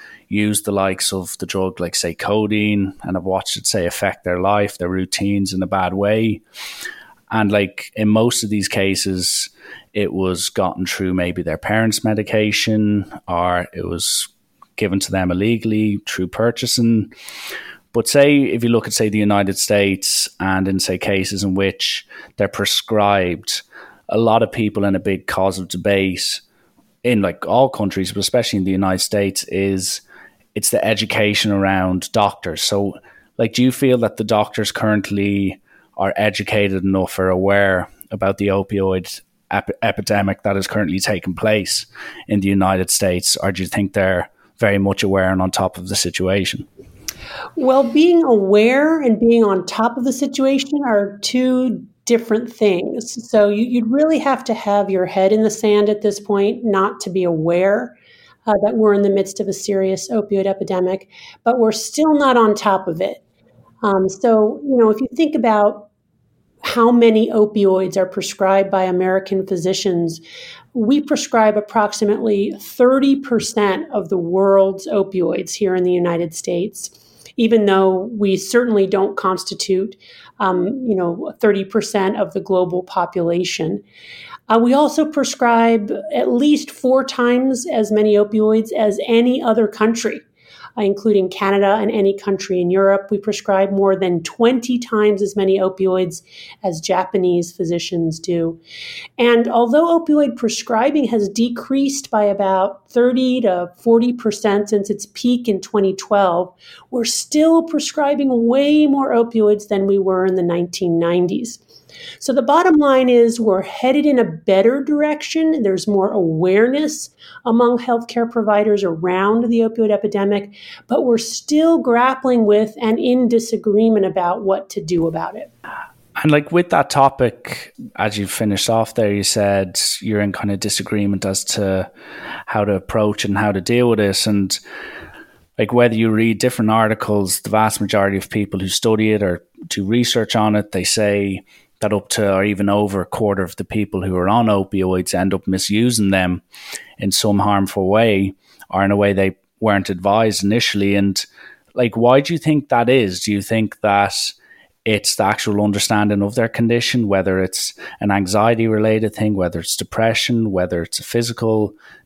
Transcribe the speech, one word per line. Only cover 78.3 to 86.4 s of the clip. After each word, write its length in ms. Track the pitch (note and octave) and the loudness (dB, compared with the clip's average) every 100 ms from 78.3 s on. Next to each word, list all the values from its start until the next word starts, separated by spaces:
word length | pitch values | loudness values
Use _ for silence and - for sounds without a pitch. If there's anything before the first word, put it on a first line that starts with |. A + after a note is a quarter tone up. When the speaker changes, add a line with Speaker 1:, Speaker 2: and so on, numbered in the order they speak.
| F#3+ | 0
Speaker 2:
certainly 500 | - A#3+ A#3+ G#3 F#3+ | 0 0 2 2 2
don't 300 | G3 G3 - | 0 0 -2
constitute, 800 | F#3+ F#3 - E3+ - F#3 G3 - - - - - | -2 -2 -6 -8 -2 -2 -2 -8 -20 -20 -18 -4
um, 280 | F#3+ F3+ F3+ C4+ B3+ | -2 0 -2 -2 -2
you 100 | F#3+ | 0
know, 380 | F3 F3 D4+ - | -2 -4 -8 0
thirty 240 | A3 G3 | 0 0
percent 560 | F#3+ A3 G#3 G3+ F#3+ G#3+ | -2 -2 -2 0 0 -2
of 140 | F3 | -4
the 80 | F#3+ | -4
global 420 | E3 F#3 F3+ F3+ | -2 0 0 -2
population. 1000 | F3+ F#3 F3 F3+ E3+ F3 F3 - D#3+ G3+ - - - - - - - | -4 -4 -2 -2 -2 0 -2 -4 -4 -6 -10 -20 -20 -20 -20 -14 0
Uh, 100 | A3+ | 2
we 120 | A#3+ | 4
also 360 | C4+ D4 D4+ D4+ | 4 2 2 0
prescribe 840 | D4 C4+ - A#3+ A#3 A#3 A3+ G3+ - D#5 | -2 -4 0 2 4 4 2 -2 -6 -4
at 160 | - - | -2 0
least 400 | A#3+ | 2